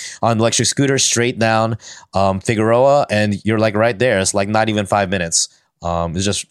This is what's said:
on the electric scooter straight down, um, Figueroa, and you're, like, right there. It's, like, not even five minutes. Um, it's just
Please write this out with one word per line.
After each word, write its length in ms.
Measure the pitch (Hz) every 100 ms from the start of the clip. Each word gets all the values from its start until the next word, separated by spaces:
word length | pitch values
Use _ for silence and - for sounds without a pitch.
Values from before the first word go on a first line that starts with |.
| - -
on 160 | 110 113
the 40 |
electric 260 | 113 - 113
scooter 280 | - 139 135
straight 420 | - 117 120 117
down, 360 | 113 110 113 113 - - -
um, 240 | 95 98 95
Figueroa, 680 | - 110 110 120 135 143 127
and 340 | 104 107 101
you're, 140 | 104 110
like, 160 | 110
right 240 | 104 107 98
there. 220 | 123 101
It's, 140 | 95
like, 140 | 101 98
not 200 | 107 110
even 180 | 107 98
five 240 | 104 95
minutes. 380 | 95 85 - - _ _ _
Um, 320 | 85 85 85
it's 100 | 82
just 220 | 98 95 -